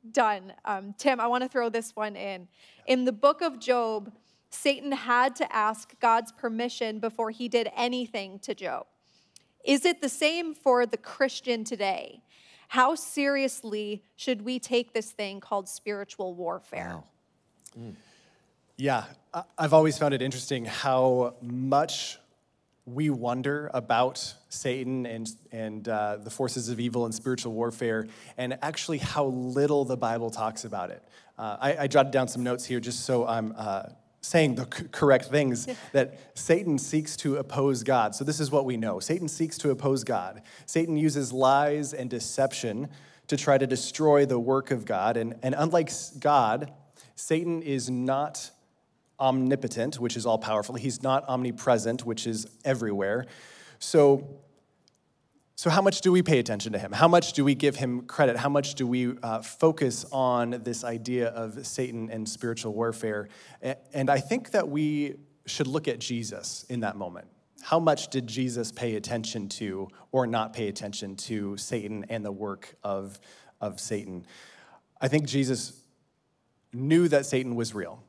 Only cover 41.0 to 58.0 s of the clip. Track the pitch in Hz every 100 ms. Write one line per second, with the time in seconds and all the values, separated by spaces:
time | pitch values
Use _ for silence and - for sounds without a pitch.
41 | 156 147 131 127 131 139 147 147 139 139
42 | 123 120 - - 135 - 120 104 143 -
43 | - - _ 143 - 139 131 127 - -
44 | 156 143 139 123 117 135 - 127 104 101
45 | 101 117 113 113 131 135 156 170 156 -
46 | - 139 147 147 113 113 139 - _ _
47 | - - - 160 170 165 160 135 117 127
48 | 127 135 151 - - _ _ _ _ _
49 | _ _ 131 131 127 135 131 117 123 139
50 | 120 117 113 110 110 107 104 127 131 117
51 | 135 135 135 127 127 117 - 117 113 123
52 | 117 113 117 110 - - 139 123 110 101
53 | 98 113 127 - - - - - - 160
54 | 143 139 - - _ _ _ _ _ _
55 | _ _ _ _ _ - 175 165 196 190
56 | 185 180 180 147 113 104 113 104 98 104
57 | 165 175 170 - 139 131 143 139 131 123